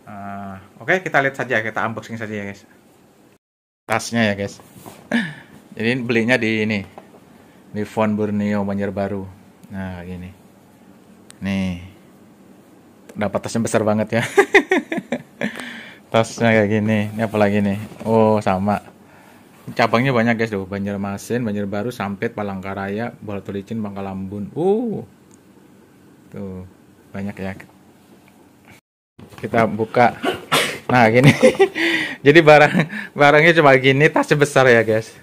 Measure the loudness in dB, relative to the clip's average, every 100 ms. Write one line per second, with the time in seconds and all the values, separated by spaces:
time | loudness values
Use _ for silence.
0 | -18 -16 -14 -12 -14 -16 -20 -16 -2 -2
1 | 0 0 0 -4 -2 -2 -2 -4 -6 -6
2 | -10 -12 -10 -10 -10 -14 _ _ _ _
3 | _ _ _ _ _ _ _ _ -8 -6
4 | -4 -2 -2 -2 -8 -10 -20 -20 -20 -20
5 | -6 -6 -6 -12 -20 -20 _ -6 -4 -2
6 | 0 0 2 0 0 -2 -2 -4 -6 -18
7 | -20 -20 _ -20 -20 -20 -14 -10 -8 -2
8 | 0 0 -2 -2 -2 -2 -2 -4 -4 -4
9 | -6 -6 -10 -16 -20 _ -16 -12 -10 -10
10 | -12 -12 -14 -18 -20 _ _ _ -20 -20
11 | _ -20 -20 -10 -4 -2 -2 -6 -12 -20
12 | _ -20 -20 _ -20 -20 _ -20 _ _
13 | _ -6 -4 -4 -6 -4 -2 0 2 0
14 | 0 -2 -2 0 2 2 2 -2 -2 -10
15 | -8 -10 -10 -10 -10 -8 -14 -14 -18 -20
16 | _ 0 0 0 2 4 4 0 0 0
17 | -2 -4 -4 2 2 2 0 -2 -8 -10
18 | 0 4 4 2 0 0 0 -2 -6 -20
19 | -20 -20 -20 -20 -20 -20 -14 -2 2 2
20 | 2 2 2 0 -2 -4 -6 -6 -4 -4
21 | -6 -8 -6 -4 -4 -4 -4 -6 -6 -6
22 | -8 -6 -6 -6 -8 -8 -8 -8 -6 -6
23 | -8 -10 -12 -12 -10 -12 -8 -8 -8 -10
24 | -10 -8 -10 -10 -10 -4 -2 -2 -4 -8
25 | -12 _ _ _ _ _ _ _ _ _
26 | _ _ _ -14 -12 -12 -16 _ _ _
27 | _ -10 -10 -8 -10 -10 -16 _ _ _
28 | _ -20 _ _ _ _ _ -20 _ _
29 | _ _ -20 -12 -4 0 0 0 -2 2
30 | 2 2 -6 -6 -4 -2 -2 -8 0 4
31 | 6 6 6 6 4 4 0 2 -2 -2
32 | -6 0 6 6 10 8 8 4 -2 -6
33 | -12 2 6 6 6 6 6 6 4 4
34 | 4 2 0 2 2 4 6 6 4 0
35 | -2 -16